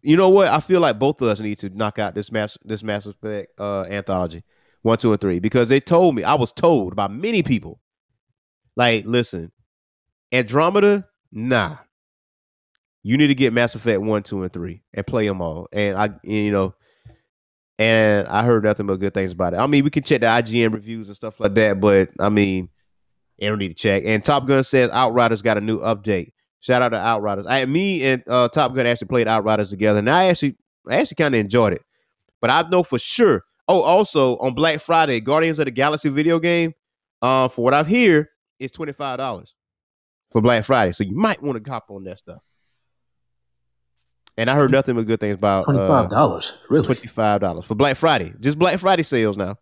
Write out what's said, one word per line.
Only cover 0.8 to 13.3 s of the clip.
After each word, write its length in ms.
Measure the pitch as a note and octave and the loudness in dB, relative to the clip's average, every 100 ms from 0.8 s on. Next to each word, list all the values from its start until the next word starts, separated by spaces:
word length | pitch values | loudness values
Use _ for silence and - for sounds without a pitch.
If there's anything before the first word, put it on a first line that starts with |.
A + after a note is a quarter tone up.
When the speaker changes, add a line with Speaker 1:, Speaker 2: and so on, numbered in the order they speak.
| D#3+ G#2+ | 2 2
Speaker 1:
both 220 | C3+ D3+ | -2 0
of 60 | A#2+ | -2
us 120 | G2+ | -2
need 180 | G#2+ G#2 | -4 -6
to 100 | G2+ | -10
knock 300 | F#2+ G#2+ G#2+ | -6 -6 -4
out 140 | G#2 | -6
this 180 | F#2 G#2 | -6 -6
Mass, 260 | A2 G#2 - | -6 -6 -10
this 200 | G2+ G#2+ | -12 -10
Mass 240 | G#2+ G#2 G#2 | -6 -8 -8
Effect, 520 | G2 G#2+ G#2 F#2+ _ | -14 -10 -10 -12 _
uh, 220 | G2+ G2 | -8 -6
anthology, 600 | F#2 G2+ F#2+ F#2+ F2 E2+ - _ _ _ | -6 -8 -4 -4 -4 -8 -20 _ _ _
one, 140 | A2+ A2+ | 0 2
two, 140 | A#2 | 2
and 80 | G#2 | 0
three, 200 | G2+ F2 | 0 -2
because 280 | G#2 B2+ A#2 | 0 0 2
they 120 | C#3 | 2
told 360 | - E3+ F3+ B2 | 2 4 4 2
me, 80 | |
I 120 | F2 C3+ | 0 0
was 180 | A#2+ | -2
told 420 | - E3+ D3+ F#2 F#2+ | 0 2 2 0 -4
by 120 | G2 | -6
many 340 | G#2+ G#3 A3 | -4 -4 -2
people, 380 | D#3+ A2+ D#2+ - _ _ _ _ _ _ _ _ _ - | 0 -2 -4 -20 _ _ _ _ _ _ _ _ _ -2
like, 300 | B2 A2+ G2+ | 0 0 0
"Listen, 460 | B2 A#2 F2+ E2 _ _ _ _ _ _ _ _ | -2 -2 -8 -12 _ _ _ _ _ _ _ _
Andromeda, 760 | B2+ A2+ C3 E3 G3+ G3+ G3+ F#3+ _ _ | -2 0 0 2 2 2 2 -4 _ _
nah. 460 | - A2+ B2 F2+ D2+ _ _ _ _ _ _ _ _ _ _ _ _ | -10 -2 0 -2 -8 _ _ _ _ _ _ _ _ _ _ _ _
You 160 | G2+ C3 | -2 2
need 100 | |
to 80 | D3 | 2